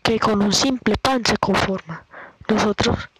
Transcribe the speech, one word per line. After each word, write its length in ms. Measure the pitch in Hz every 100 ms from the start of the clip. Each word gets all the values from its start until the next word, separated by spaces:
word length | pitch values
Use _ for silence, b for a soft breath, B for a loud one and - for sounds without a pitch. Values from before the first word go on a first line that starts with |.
que 180 | - 220
con 220 | 220 208
un 100 | 202
simple 460 | 185 269 254 - 208
pan 260 | - 262
se 140 | 220 -
conforma. 680 | - 185 - 190 - 160 - B B B -
Nosotros, 640 | 214 208 202 - - - _